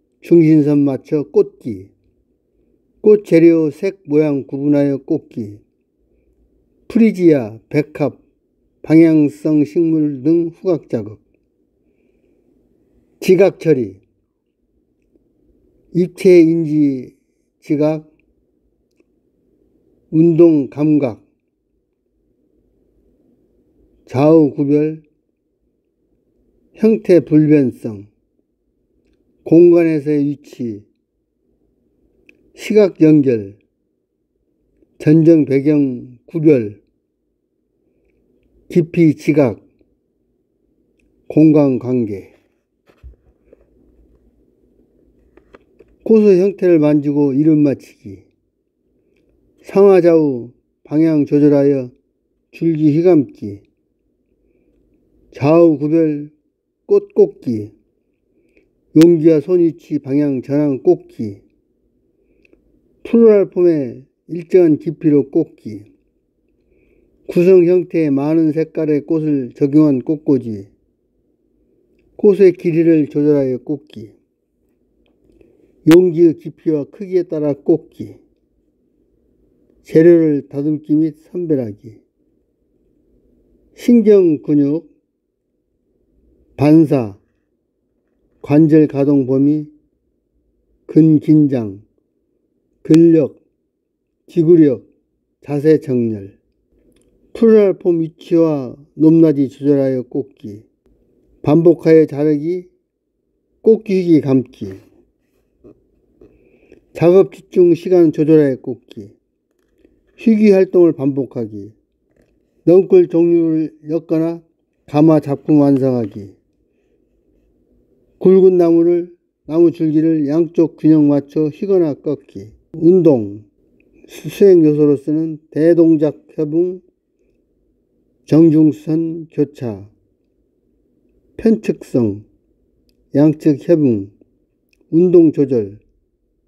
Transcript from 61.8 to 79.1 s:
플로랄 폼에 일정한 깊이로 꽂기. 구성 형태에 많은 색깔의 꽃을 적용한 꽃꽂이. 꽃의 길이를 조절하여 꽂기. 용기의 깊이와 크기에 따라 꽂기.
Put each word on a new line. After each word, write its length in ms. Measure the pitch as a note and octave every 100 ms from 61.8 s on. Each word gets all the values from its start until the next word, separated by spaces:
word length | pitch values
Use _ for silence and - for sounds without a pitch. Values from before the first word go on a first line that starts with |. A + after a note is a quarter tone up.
| _ _ _ _ _ _ _ _ _ _ _ _
플로랄 480 | - A#3 A3+ G#3 F3+
폼에 560 | F#3+ F3 D#3 B2+ A#2+ C3+ _ _
일정한 520 | E3 E3 F#3+ E3+ D3
깊이로 500 | E3+ D3 D#3+ D3 -
꽂기. 640 | E3 D#3 _ A2 G2+ G#2 _ _ _ _ _ _ _ _ _ _ _ _ _ -
구성 400 | F3+ F3 F#3 E3+
형태에 420 | F3+ F3 E3 D#3
많은 440 | C3+ D3 E3 D#3
색깔의 500 | D3+ D#3 - D#3 D3
꽃을 500 | C#3+ E3 D#3 C#3+ A#2+
적용한 440 | - C#3+ D3 D3+ C3
꽃꽂이. 680 | A#2+ D3+ - C3+ A#2 G#2 G2 _ _ _ _ _ _ _ _ _ _ _ _ _ _ -
꽃의 380 | G#3+ F#3 F#3+
길이를 540 | - F3 D#3+ E3 D#3+ C#3+
조절하여 500 | D3 D3 C#3+ C3 B2
꽂기. 540 | - C#3+ _ - G#2+ _ _ _ _ _ _ _ _ _ _ _ _ _ _ _ _ _ D#3
용기의 440 | E3+ F#3 D#3+ E3+ C#3+
깊이와 460 | D#3+ - E3 D3+
크기에 400 | C3+ - F#3+ F#3
따라 280 | F3 D#3 D3
꽂기. 640 | C#3+ - D#3+ - _ A2+ - _ _ _ _ _ _ _ _ _